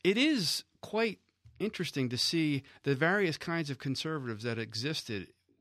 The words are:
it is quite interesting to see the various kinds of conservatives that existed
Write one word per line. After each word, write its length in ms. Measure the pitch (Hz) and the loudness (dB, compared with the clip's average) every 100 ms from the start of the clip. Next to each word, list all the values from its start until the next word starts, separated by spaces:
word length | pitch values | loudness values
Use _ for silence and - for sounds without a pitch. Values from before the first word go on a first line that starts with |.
it 160 | 175 208 | 2 4
is 460 | 294 277 151 - - _ | 4 4 0 -2 -6 _
quite 400 | - 214 226 185 _ _ - - | -6 0 0 -2 _ _ -20 -6
interesting 480 | 202 - 160 143 127 | -6 -2 -4 0 0
to 100 | 120 | 2
see 460 | - 165 156 139 - - | 0 2 2 0 -4 -8
the 140 | 143 135 | -2 2
various 420 | 160 202 185 147 | 4 4 2 0
kinds 320 | - 165 147 | -2 -2 -2
of 80 | 127 | -4
conservatives 640 | 143 131 160 156 127 107 | -4 -4 -2 -4 -4 -4
that 160 | 120 113 | -4 -2
existed 680 | 110 110 135 156 - 104 82 _ _ _ | -4 -4 -2 -4 -4 -6 -6 _ _ _